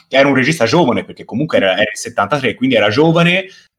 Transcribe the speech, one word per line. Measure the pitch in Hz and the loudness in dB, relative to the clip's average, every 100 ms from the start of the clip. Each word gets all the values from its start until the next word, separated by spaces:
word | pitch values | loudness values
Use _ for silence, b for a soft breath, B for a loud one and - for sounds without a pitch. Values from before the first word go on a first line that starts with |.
| B | B
Era | - 143 | 2 2
un | 135 | 2
regista | 127 160 113 | 0 0 0
giovane, | 156 139 101 87 | 2 0 -2 -6
perché | - | -14
comunque | - 117 151 101 | -10 -6 -2 0
era, | 98 | 0
era | 92 107 | 0 -2
il | - | -4
settantatré, | 117 110 98 147 127 92 | -10 -4 -2 -2 -4 -2
quindi | 131 120 | 0 2
era | 104 | 2
giovane, | 110 160 165 170 180 185 B B | 2 2 4 2 0 -4 B B